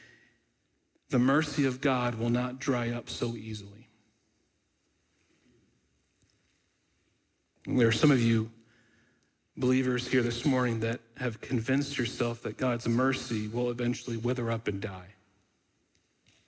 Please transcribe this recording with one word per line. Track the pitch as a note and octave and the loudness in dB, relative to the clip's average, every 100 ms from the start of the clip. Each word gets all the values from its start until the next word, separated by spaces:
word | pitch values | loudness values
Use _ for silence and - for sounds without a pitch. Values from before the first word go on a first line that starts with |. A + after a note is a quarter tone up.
| - - _ _ _ _ _ _ _ _ _ | -20 -20 _ _ _ _ _ _ _ _ _
the | C3+ | 2
mercy | B2+ C#3+ D#3 - C3+ | 4 4 2 0 0
of | B2+ | 2
God | C#3 B2+ B2 | 0 2 0
will | A2+ A#2 | 0 0
not | A#2+ B2 B2+ | 0 0 -4
dry | - B2 A#2 | 0 0 0
up | A#2+ A#2 | -4 -8
so | - A#2+ | -6 -4
easily. | A#2 A2 G#2+ G#2 G2+ A#2 _ _ _ _ _ _ _ _ _ _ _ _ _ _ _ _ _ _ _ _ _ _ _ _ _ _ _ _ _ _ _ _ _ _ _ _ _ - | -4 -8 -10 -12 -18 -20 _ _ _ _ _ _ _ _ _ _ _ _ _ _ _ _ _ _ _ _ _ _ _ _ _ _ _ _ _ _ _ _ _ _ _ _ _ -2
There | B2+ A#2 | 4 4
are | |
some | G#2+ D3 | 6 4
of | C3+ | 6
you | A#2 A2+ A2 - _ _ _ _ _ _ _ _ _ - | 4 2 0 -8 _ _ _ _ _ _ _ _ _ -2
believers | B2+ B2+ B2+ B2 - | 2 2 2 -2 2
here | B2+ | 2
this | A#2+ A2+ D3+ | 2 0 0
morning | B2+ B2 A2+ | 2 2 0
that | A2 A2+ - - | -2 -4 -10 -8
have | B2+ A2+ | -6 -6
convinced | - B2 A2+ C3+ C#3 - | -4 -2 0 0 0 -4
yourself | A#2 - A#2+ A#2 | -4 -2 -4 -4
that | A2+ G#2 | -8 -4
God's | C3 A#2 A#2 | -2 -2 0
mercy | A#2 C3 B2 - A2 G#2+ | 2 2 0 -2 -4 -2
will | A#2 B2 | -2 -2
eventually | A#2+ A#2+ A#2 - A#2 | -2 -2 -2 -4 -4
wither | A#2+ B2+ A#2 | -2 -2 -2
up | A2+ A2 | -2 -2
and | G2 | -4
die. | G2+ F#2 F#2 - _ _ _ _ _ _ _ _ _ _ _ _ | -6 -10 -14 -20 _ _ _ _ _ _ _ _ _ _ _ _